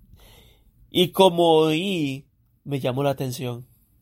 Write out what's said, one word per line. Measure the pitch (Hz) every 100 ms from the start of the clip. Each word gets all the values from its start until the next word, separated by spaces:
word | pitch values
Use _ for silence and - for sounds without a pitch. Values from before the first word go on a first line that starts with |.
| _ - - - _ _ _ _ _
Y | - 175
como | - 190 175 170
oí, | 160 156 156 196 180 143 135 - _ _ _
me | - 139
llamó | 131 127
la | 143
atención | 135 131 123 123 120 127 _ _ _